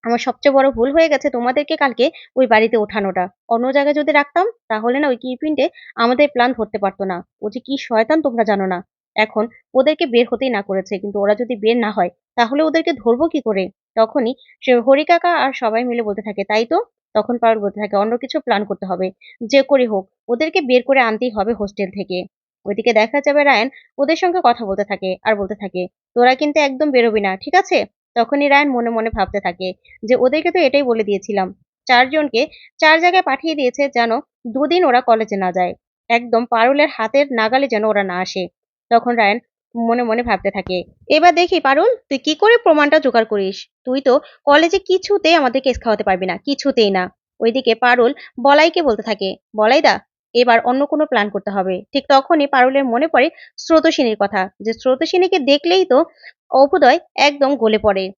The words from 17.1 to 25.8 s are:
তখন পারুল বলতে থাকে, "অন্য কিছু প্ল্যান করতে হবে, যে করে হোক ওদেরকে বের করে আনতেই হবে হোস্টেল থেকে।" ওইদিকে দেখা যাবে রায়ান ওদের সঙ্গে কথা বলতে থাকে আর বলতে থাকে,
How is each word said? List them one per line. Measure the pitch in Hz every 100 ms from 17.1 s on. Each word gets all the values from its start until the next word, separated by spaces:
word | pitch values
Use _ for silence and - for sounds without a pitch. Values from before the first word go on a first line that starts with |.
তখন | 220 208 247
পারুল | 233 220
বলতে | 202 202
থাকে, | 208 202
"অন্য | 208 240
কিছু | 269 311
প্ল্যান | 262 202
করতে | 202 190 190
হবে, | 180 185 _ - -
যে | 226 269
করে | 269 277 247
হোক | 208 190 _ -
ওদেরকে | 240 320 339
বের | 277 254
করে | 240 269
আনতেই | 233 220 247
হবে | 214 196
হোস্টেল | 233 202 - 196
থেকে।" | 202 196 180 185 _ _ _ -
ওইদিকে | 202 226
দেখা | 214 214 285
যাবে | 285 285
রায়ান | 285 240 247 - _ -
ওদের | 277 320
সঙ্গে | 370 359
কথা | 240 240
বলতে | 220 196
থাকে | 202 196 190 185
আর | - 214
বলতে | 190 202
থাকে, | 196 180